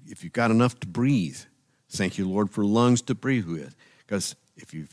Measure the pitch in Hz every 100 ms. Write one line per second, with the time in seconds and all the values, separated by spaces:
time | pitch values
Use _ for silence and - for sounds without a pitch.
0 | 143 - 170 - 117 113 123 - 98 90
1 | 127 135 82 67 - _ _ _ _ -
2 | 95 - 95 95 101 - 101 110 120 120
3 | - 117 135 131 87 82 69 - _ _
4 | _ 101 - - _ - - 78 76